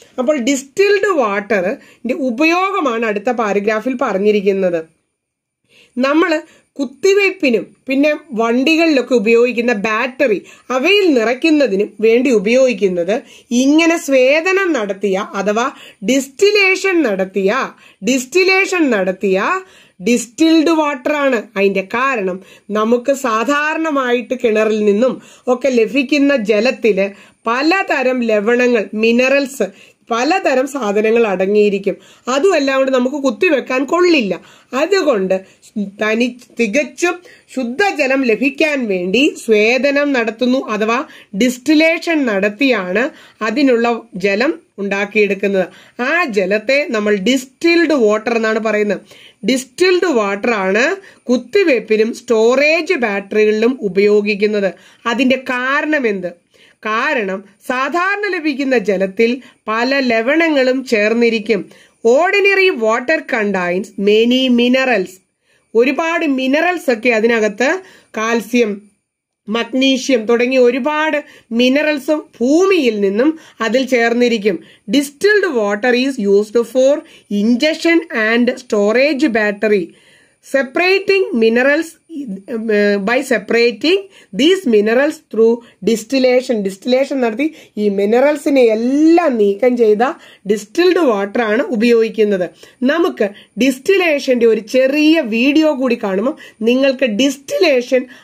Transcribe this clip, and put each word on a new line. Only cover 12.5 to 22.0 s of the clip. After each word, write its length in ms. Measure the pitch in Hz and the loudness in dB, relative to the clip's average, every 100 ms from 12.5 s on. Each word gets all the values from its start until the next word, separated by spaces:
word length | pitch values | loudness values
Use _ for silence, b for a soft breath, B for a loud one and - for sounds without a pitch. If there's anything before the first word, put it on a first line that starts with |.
| 247 262 202 196 180 170 240 B B - | 2 2 2 -2 -2 -2 -4 B B -4
ഇങ്ങനെ 460 | 240 269 302 330 330 | 0 2 4 2 0
സ്വേദനം 760 | - 269 254 302 339 381 381 | 0 2 2 2 2 0 0
നടത്തിയ 540 | 277 202 196 202 185 220 | -2 -4 -4 -4 -4 -4
അഥവാ 360 | 214 190 208 262 B B B | -6 -2 -2 -2 B B B
ഡിസ്റ്റിലേഷൻ 1000 | 196 269 269 - 403 415 381 381 381 349 | -2 -2 -2 0 2 4 2 0 0 0
നടത്തിയ, 680 | 262 190 190 202 190 254 202 b b b | 0 -2 -4 -2 -2 -2 -6 b b b
ഡിസ്റ്റിലേഷൻ 880 | 190 262 254 359 370 381 381 370 294 | -2 -2 -2 0 2 2 0 0 0
നടത്തിയ 720 | 214 185 185 196 185 247 370 370 b b - | 0 -2 -2 -2 0 -2 -4 -8 b b -8
ഡിസ്റ്റിൽഡ് 680 | 190 240 - - 320 320 311 | -2 -2 -2 -2 2 4 2
വാട്ടർ 420 | 320 294 277 294 | 0 0 -4 -4
ആണ്. 300 | 294 277 240 - 196 | -2 0 -2 -4 -2
അതിന്റെ 260 | 196 196 | 0 0
കാരണം 580 | 190 233 | -4 -4